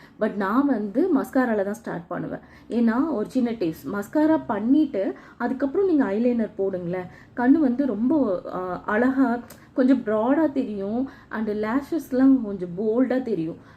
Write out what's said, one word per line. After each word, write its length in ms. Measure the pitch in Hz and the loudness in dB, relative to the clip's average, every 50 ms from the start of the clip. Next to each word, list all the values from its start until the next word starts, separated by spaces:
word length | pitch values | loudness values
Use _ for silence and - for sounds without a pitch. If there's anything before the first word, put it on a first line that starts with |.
| - - - - | -20 -16 -6 -4
But 140 | 214 214 185 | -4 -4 -2
நான் 320 | 202 202 190 220 254 294 | -2 -2 0 2 2 2
வந்து 540 | 277 247 208 214 202 190 247 359 392 320 202 | 2 0 0 -2 -2 0 0 2 2 2 0
மஸ்காரால 440 | 196 - - 269 254 240 220 208 190 | 0 0 0 0 2 2 0 0 -2
தான் 100 | 202 214 | -2 -4
ஸ்டார்ட் 320 | - - 208 170 170 175 | -8 -8 -8 -8 -8 -8
பண்ணுவேன். 340 | - 175 170 160 - 170 - - - - - - - | -8 -8 -8 -8 -8 -10 -12 -14 -18 -20 -20 -10 -4
ஏன்னா 440 | - 233 233 226 220 247 311 330 | 0 2 2 2 2 2 0 -2
ஒரு 180 | 269 214 214 - | -2 -4 -4 -2
சின்ன 200 | - 254 240 233 | -2 -2 0 0
டிப்ஸ், 360 | 220 - 185 165 160 - - 139 | -2 -2 -4 -4 -4 -6 -8 -8
மஸ்காரா 540 | 196 202 - - - 311 302 311 320 311 - | -6 -6 -6 -2 0 2 4 4 2 2 0
பண்ணிட்டு 680 | - 220 196 214 240 277 311 311 - - 196 196 294 392 - - - - - | -2 -4 -2 2 4 4 4 4 2 0 -4 -4 -4 -4 -8 -14 -20 -12 -6
அதுக்கப்புறம் 480 | 233 254 269 - 285 269 - 392 403 | -4 -4 -2 -2 -4 -2 0 0 2
நீங்க 180 | 381 320 285 240 | 2 4 2 2
ஐலைனர் 460 | 196 196 220 240 247 240 233 214 - - - | 2 0 0 0 2 2 0 -2 -4 -4 -4
போடுங்களேன். 480 | 196 196 190 180 180 170 180 185 180 - - - - - - | -4 -2 -2 -4 -6 -4 -6 -6 -8 -10 -14 -20 -20 -14 -6
கண்ணு 220 | - 240 254 285 330 | 0 4 4 6 6
வந்து 280 | 302 247 240 269 285 | 4 2 2 0 0
ரொம்ப, 560 | 254 208 202 233 254 320 302 254 214 185 175 - - | -2 0 0 0 2 2 2 2 2 0 -4 -4 -8
ஆ, 300 | - 180 185 185 180 180 - | -8 -8 -6 -6 -8 -8 -4
அழகா 560 | - 208 220 247 262 269 269 269 233 240 247 - - - - - - - | -2 0 2 2 2 4 2 2 2 0 -2 -6 -12 -20 -20 -20 -8 -2
கொஞ்சம் 300 | 285 254 262 277 226 - | 2 4 4 4 2 2
ப்ராடா 480 | 208 214 214 220 254 285 320 320 285 | -2 0 0 2 2 2 2 2 0
தெரியும். 560 | 269 277 226 202 214 196 196 202 220 247 269 - - - - - | 0 -2 -4 -4 -4 -6 -6 -4 -4 -4 -4 -6 -8 -18 -18 -12
And 200 | - 220 220 214 | -8 -6 -4 -4
லேஷஸ்லாம் 920 | 208 208 214 214 240 277 277 - 339 311 277 - 262 247 262 269 269 247 | -2 -2 -2 -2 -2 -2 -2 -2 -6 -6 -4 -2 0 4 6 6 6 4
கொஞ்சம் 360 | 220 202 202 180 180 175 170 180 | 2 -4 -6 -6 -8 -8 -6 -4
போல்டா 440 | 226 220 220 240 262 226 247 254 | -2 0 2 2 2 2 2 -2
தெரியும். 340 | 254 240 208 165 160 160 - - - - - | 0 -2 -2 -2 -4 -6 -6 -10 -16 -20 -20